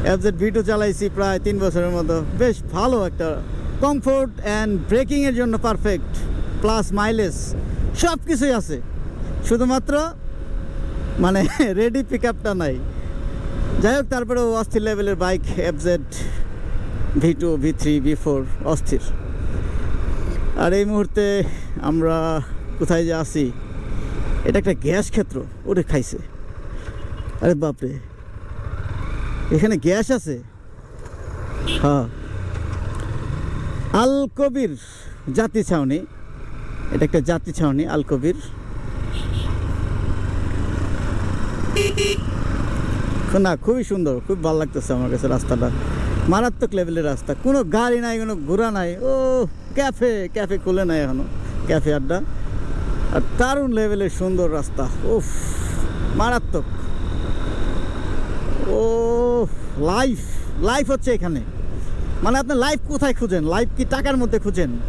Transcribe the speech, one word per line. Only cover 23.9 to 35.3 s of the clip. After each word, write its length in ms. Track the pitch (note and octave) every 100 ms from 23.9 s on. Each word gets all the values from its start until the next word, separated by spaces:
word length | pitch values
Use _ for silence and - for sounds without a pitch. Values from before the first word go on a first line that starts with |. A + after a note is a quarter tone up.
| - - - - -
এটা 140 | - G3+
একটা 160 | F#3+
গ্যাস 360 | F3 C3 F#3 G3+
ক্ষেত্র, 320 | A3+ - C3 B2+ - -
ওরে 160 | F3+
খাইছে। 360 | D#3+ D3 B2 - - - - - - - - - - - - -
আরে 120 | -
বাপরে, 440 | D#3 D#3 B2 B2+ C#3 - - - - - - - - - - - - - - - D#3
এখানে 200 | G#3+ F#3
গ্যাস 340 | E3 G3 A3
আছে? 280 | B3 D#3+ B2 A#2+ - - - - - - - - - - - - -
হ্যাঁ, 220 | C#3+ C#3+ A#2 - - - - - - - - - - - - - - - - - - G3+
আল 240 | B3 C#4 C#4 -
কবির 400 | C#4 C4 A3 C3 - - - - -